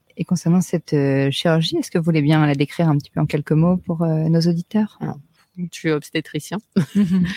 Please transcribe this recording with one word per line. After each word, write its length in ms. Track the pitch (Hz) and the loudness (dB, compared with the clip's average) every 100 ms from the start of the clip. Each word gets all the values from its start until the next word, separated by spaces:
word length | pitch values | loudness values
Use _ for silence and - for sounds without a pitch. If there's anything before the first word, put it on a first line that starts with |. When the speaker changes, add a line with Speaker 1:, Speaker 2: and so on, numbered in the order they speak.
| _ - | _ -10
Speaker 1:
Et 60 | |
concernant 360 | - 180 165 180 | -4 -2 2 2
cette, 320 | 175 170 - | 2 -4 -2
euh, 360 | 147 139 135 139 | 0 2 2 0
chirurgie, 460 | 139 175 160 160 349 | 0 0 2 0 -2
est-ce 140 | - | -2
que 80 | 180 | -2
vous 60 | |
voulez 180 | 165 160 | 0 2
bien 240 | 143 156 151 | 4 4 4
la 80 | |
décrire 340 | 139 147 - 165 | 2 -2 0 2
un 80 | 143 | 0
petit 140 | - | -2
peu 100 | - | -4
en 60 | 151 | -2
quelques 260 | 151 - | -2 0
mots 240 | 156 170 180 | 2 2 0
pour, 260 | - 165 | -4 -4
euh, 260 | 165 156 160 | -2 0 2
nos 120 | 165 | 2
auditeurs ? 560 | 170 170 175 214 208 - | 2 -2 -2 -2 -4 -6
Speaker 2:
Alors, 180 | 156 147 - _ _ 180 | -12 -12 -18 _ _ -12
je 60 | 175 | -12
suis 180 | - 165 | -6 -2
obstétricien. 680 | 151 - 160 - 151 - 202 - 202 147 | -2 -4 -8 -6 -8 -8 -10 -4 -2 0
Speaker 1:
Mhm. 320 | 202 185 185 175 | 0 2 2 0